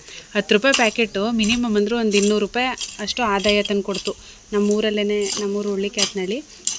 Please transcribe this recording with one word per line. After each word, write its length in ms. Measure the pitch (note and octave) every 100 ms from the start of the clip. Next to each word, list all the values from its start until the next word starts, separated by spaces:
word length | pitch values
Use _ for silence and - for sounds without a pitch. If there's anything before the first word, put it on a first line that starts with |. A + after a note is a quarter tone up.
| - - - G#3
ಹತ್ತು 200 | G3 G#3
ರೂಪಾಯಿ 180 | C4
ಪ್ಯಾಕೆಟು 580 | C4+ A3+ G#3 A3 G3 G#3
ಮಿನಿಮಮ್ 440 | A#3 G#3+ A#3+ A#3+ G#3
ಅಂದರೂ 240 | G#3 A#3+
ಒಂದು 180 | A3 G3+
ಇನ್ನೂರು 220 | G3+ G#3
ರೂಪಾಯಿ 280 | G3+ A#3+ B3+ B3 - -
ಅಷ್ಟು 240 | G#3 -
ಆದಾಯ 400 | A#3 G3 G3+ G#3
ತಂದು 200 | G3+ G3+
ಕೊಡ್ತು. 320 | F#3+ F#3 - - - - -
ನಮ್ಮೂರಲ್ಲೇ, 500 | G#3 G#3 G#3 G#3+ G#3 G#3 G#3 G3 G3
ನಮ್ಮೂರು 280 | G3+ G3+ G#3
ಹುಳ್ಳಿಕ್ಯಾತ್ನಳ್ಳಿ. 760 | G3 G3+ G#3 G3+ G3+ F#3 A#3 D#4 - -